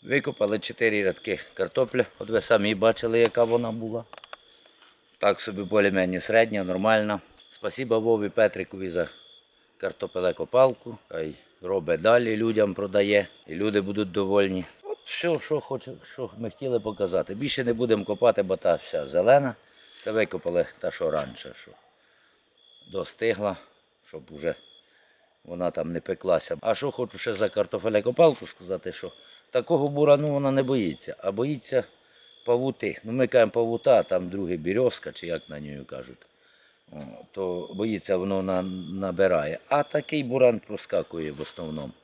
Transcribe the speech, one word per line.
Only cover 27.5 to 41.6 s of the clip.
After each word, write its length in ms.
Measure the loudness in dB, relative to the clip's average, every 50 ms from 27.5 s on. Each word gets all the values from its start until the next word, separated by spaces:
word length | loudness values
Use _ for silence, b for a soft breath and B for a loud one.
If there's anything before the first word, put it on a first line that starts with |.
| 0 -2 -2 -2 -4 -4 -2 0 0 2 2 2 4 6 6 6 6 2 -8
сказати, 440 | -12 -12 -12 -8 -8 -8 -6 -6 -10
що 200 | -10 -10 -12 -14 -14 B B B B B B B
такого 360 | -2 -2 2 2 2 2 2
бурану 440 | 0 2 2 6 6 6 6 6 0
вона 200 | 0 0 0 2
не 120 | 2 2 2
боїться, 520 | 2 0 0 0 -2 -4 -6 -8 -10 -10 -6
а 120 | -6 -4
боїться 520 | -2 -2 -2 -2 -4 -6 -6 0 0 0 -2 -2 b b b b b b b b b _ _
павути. 560 | 0 0 2 2 -2 -4 _ -6 -6 -6 -8 -10
Ну, 80 | -6
ми 160 | 0 0 0
кажемо 240 | 4 6 4 4 4
павута, 480 | 2 0 0 0 -2 0 4 4 4 4
а 40 | 4
там 260 | 2 -2 -2 -2 -4
друге 280 | -6 -6 -4 -4 -4
березка, 540 | -2 -2 0 0 2 2 2 0 -2 -6 -8
чи 160 | -12 -10 -6
як 220 | -6 -6 -6 -6 -12
на 100 | -12 -12
неї 240 | -12 -12 -12 -14 -14
кажуть. 420 | -12 -14 -14 -14 -16 -20 _ -20 b b b b b b b b b b b b _
О, 60 | -16 -14 -14 -14 -16 -18 -20 _
то 380 | -6 -4 -4 -2 -2 -4 -6 -8 -6
боїться, 420 | -4 -2 -2 -2 -4 -2 -2 -2
воно 260 | 0 0 -2 -2 -2 0
на-, 180 | 0 0 -2 -2 -4 -8 -10 -10 -8
набирає. 680 | -6 -6 -4 -4 2 2 4 4 4 2 0 -2 -6 -8 _ -2
А 140 | -2 -2 -2
такий 400 | -2 -4 -6 -4 -2 -4 -4 -2
буран 360 | -2 2 4 6 4 4 2
проскакує 720 | -6 -10 -10 -10 -6 -2 -2 -2 -2 -2 -6 -6 -6 -6
в 100 | -6 -8
основному. 520 | -10 -10 -10 -10